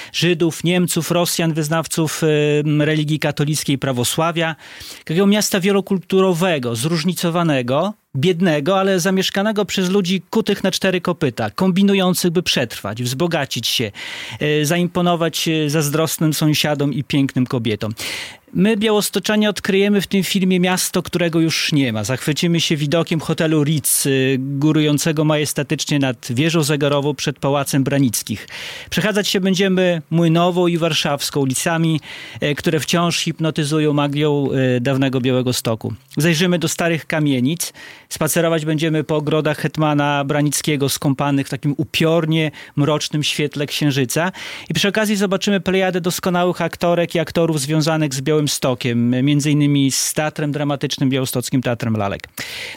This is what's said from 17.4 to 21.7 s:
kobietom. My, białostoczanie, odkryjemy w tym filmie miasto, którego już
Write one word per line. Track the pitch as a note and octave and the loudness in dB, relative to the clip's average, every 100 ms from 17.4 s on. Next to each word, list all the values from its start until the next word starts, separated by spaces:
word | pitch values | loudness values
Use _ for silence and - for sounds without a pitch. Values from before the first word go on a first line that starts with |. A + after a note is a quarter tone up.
| B2+ | -2
kobietom. | C3 A#2 G#2 G#2+ A2 - - - - _ | -2 -2 -4 -6 -8 -10 -10 -12 -18 _
My, | E3+ G3 A3 | 0 2 2
białostoczanie, | A3 G#3 - G3+ - G#3+ G#3+ | 2 2 0 -2 0 2 2
odkryjemy | G3 - G3 G3+ G3+ | 0 0 2 4 2
w | - | 2
tym | G3 | 0
filmie | F3 G3+ F#3 F#3 | 0 0 2 2
miasto, | F#3 F#3 - F#3 | 2 0 0 -2
którego | - F3 E3+ E3 | -2 0 0 2
już | D#3+ - - | 2 0 0